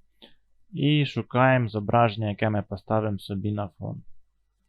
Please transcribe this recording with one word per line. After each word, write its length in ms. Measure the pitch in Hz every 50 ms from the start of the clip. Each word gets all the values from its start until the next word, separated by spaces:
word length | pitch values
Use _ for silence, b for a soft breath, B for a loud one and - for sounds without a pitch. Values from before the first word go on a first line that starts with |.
| _ _ _ b b b b b b _ _ _ _ _ 202
і 340 | - 139 143 151 151 139
шукаємо 600 | 131 - 117 107 - - 123 127 131 131 127 120 107
зображення, 600 | 107 107 104 98 - 117 120 113 101 110 110 104
яке 220 | 101 - 117 110
ми 120 | 107 104 98
поставимо 560 | - 101 98 - - 113 110 107 110 101 95
собі 340 | - - 104 98 101 104 104
на 160 | 101 101 -
фон. 340 | _ - 98 110 - - - - - - - _ _ _ _ _ _ _ _